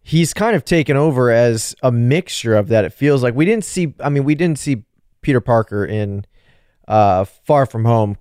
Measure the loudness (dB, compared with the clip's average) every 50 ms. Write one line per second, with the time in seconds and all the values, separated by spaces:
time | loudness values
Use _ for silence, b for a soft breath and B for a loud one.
0 | _ 0 0 0 0 0 -2 -2 -2 0 0 -2 0 0 0 0 2 0 0 2
1 | 2 2 2 2 2 2 4 4 2 2 0 -2 -6 -8 -10 _ -2 0 2 2
2 | 2 2 0 0 -2 -6 -12 -8 -2 0 0 0 2 2 0 0 0 0 -4 _
3 | 0 2 2 2 0 -2 0 0 0 0 0 -2 -4 -6 -4 -4 -4 -4 -4 -6
4 | -6 -4 -2 -2 0 0 0 0 0 -2 -2 -4 -4 -6 -6 -6 -6 _ _ _
5 | _ _ _ _ -4 0 0 0 0 2 0 0 0 _ -4 -4 -4 -4 -4 -4
6 | -4 -4 -6 -10 -12 _ _ -20 _ _ _ _ _ _ _ _ _ 0 2 4
7 | 4 4 2 2 0 -4 _ _ _ 0 2 2 2 0 -2 -2 0 2 2 2
8 | 0 -2 -4 -10